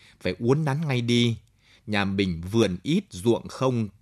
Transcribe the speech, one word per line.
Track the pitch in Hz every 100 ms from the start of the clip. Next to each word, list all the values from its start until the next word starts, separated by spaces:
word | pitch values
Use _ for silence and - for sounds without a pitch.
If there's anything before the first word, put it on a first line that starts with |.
| - _
phải | 90 90
uốn | 117 143 151
nắn | 139 156
ngay | 123
đi. | 117 120 120 113 _ _ _ _ -
Nhà | 104 98
mình | 98 95 82 87
vườn | 113 101 87
ít, | - 180 -
ruộng | 92 113 110 -
không, | - 131 120 107 -